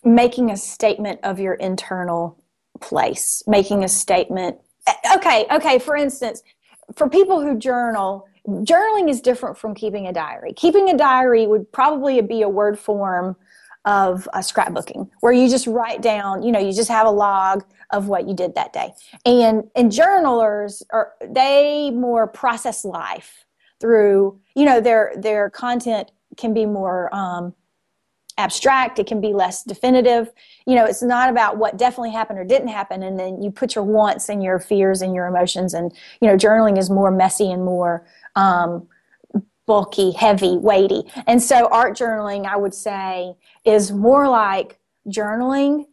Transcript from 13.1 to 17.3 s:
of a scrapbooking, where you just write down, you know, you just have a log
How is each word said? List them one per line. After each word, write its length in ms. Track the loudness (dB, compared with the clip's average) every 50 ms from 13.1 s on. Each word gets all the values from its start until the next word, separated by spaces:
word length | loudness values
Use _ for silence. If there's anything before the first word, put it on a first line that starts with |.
| -2 -2 -4 -4 -8 _ _ _ _ _ _ _ -20 _ _
of 420 | 0 2 2 2 0 0 -4 -8 -8 -8
a 60 | -8
scrapbooking, 680 | -8 -4 -2 -2 -2 -2 -4 -8 -10 -10 -12 -14 -14 -14 _ _
where 120 | 2 4
you 180 | 4 6 4 4
just 180 | 2 0 -2
write 340 | -2 -4 -4 -4 -4 -8 -4
down, 420 | -2 -2 -2 -2 -4 -6 -6 -4 -2
you 80 | 0
know, 80 | 0 0
you 140 | 0 0 -2
just 160 | -2 -2 0
have 160 | 2 2 2
a 60 | 4
log 520 | 4 2 2 2